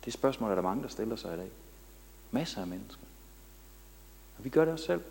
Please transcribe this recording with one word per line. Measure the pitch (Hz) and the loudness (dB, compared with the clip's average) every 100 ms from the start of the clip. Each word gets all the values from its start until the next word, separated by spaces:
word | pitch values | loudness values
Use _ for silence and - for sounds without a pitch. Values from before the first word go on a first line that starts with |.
Det | - | -6
spørgsmål | - 139 135 113 | 2 2 4 2
er | |
der | 92 | 4
mange, | 90 104 | 4 0
der | - | -2
stiller | - 110 117 | -4 -2 -2
sig | - | -4
i | 85 | -6
dag. | 92 - - - - - - - - | -8 -12 -20 -20 -20 -20 -20 -20 -4
Masser | 120 165 - | -2 -2 -4
af | 90 | -4
mennesker. | 90 - - - - - - - - - - - - - - - - | -6 -10 -16 -18 -20 -20 -20 -20 -20 -20 -20 -20 -20 -20 -20 -20 -8
Og | |
vi | 104 | 2
gør | 156 | 6
det | 160 | 6
også | 160 - | 4 0
selv. | 175 - | 0 -2